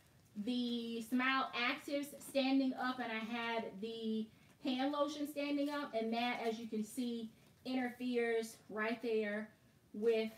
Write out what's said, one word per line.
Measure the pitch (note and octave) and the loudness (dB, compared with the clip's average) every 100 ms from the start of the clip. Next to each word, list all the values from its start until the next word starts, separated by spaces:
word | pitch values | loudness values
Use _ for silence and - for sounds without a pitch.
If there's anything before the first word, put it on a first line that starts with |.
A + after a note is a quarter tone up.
| - - - G#3+ | -20 -20 -14 -6
the | G#3 B3 A#3+ A#3+ A#3 A#3 | -2 0 0 -2 -2 -4
Smile | A3+ B3+ B3+ C4 B3+ | 0 2 4 2 0
Actives | A#3+ B3 D4 - C#4+ C#4 - | 0 0 -2 -2 -2 -2 -10
standing | - C4+ C4 C4+ C4 | -2 2 4 6 4
up | - B3+ B3+ | 2 -2 -2
and | A#3 | -2
I | A3 | -4
had | A3+ A#3+ A#3 A#3 G#3+ G3 | -2 -2 0 0 -2 -6
the | A3+ A3+ A3+ A3 A3 - - - | -6 -4 0 0 -2 -10 -20 -6
hand | C#4+ B3+ C#4+ | -2 2 2
lotion | D4 D4 D4+ D4 | 2 0 0 -4
standing | C#4+ C#4+ C#4+ C#4+ | -2 0 2 2
up, | D4 C4 | 0 -2
and | A3+ A3+ | -2 0
that, | A3+ B3 A#3+ | 0 0 0
as | A#3 A3 | -2 -2
you | A3+ | -2
can | G#3+ | -4
see, | G#3+ - A#3+ A#3 A3 - - - B3+ | -2 -2 -2 -2 -6 -12 -20 -12 -4
interferes | C4 B3 A3+ B3 A#3+ A#3 A3+ A3+ - - | -2 -2 -2 0 2 4 2 0 -8 -8
right | G3+ A3 A#3 | -2 -2 0
there | A#3+ A3 G#3 G#3 A3 - - - _ | 0 2 2 -2 -6 -12 -20 -20 _
with | G#3 A3+ A3+ A3 | 0 4 4 2